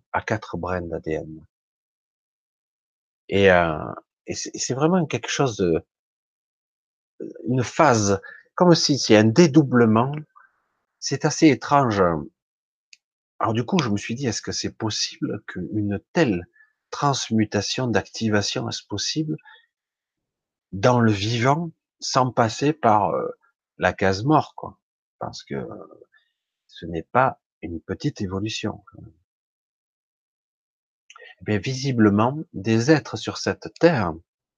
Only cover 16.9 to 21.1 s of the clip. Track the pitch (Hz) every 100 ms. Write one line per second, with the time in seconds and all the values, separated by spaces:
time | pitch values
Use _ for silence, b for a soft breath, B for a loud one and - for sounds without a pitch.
16.9 | - 143 131 - 110 107 104 - - 127
17.9 | 98 - - 113 104 98 - 117 110 -
18.9 | 101 - 151 156 156 b b b _ _
19.9 | _ _ _ _ _ _ _ _ 95 123
20.9 | 123 113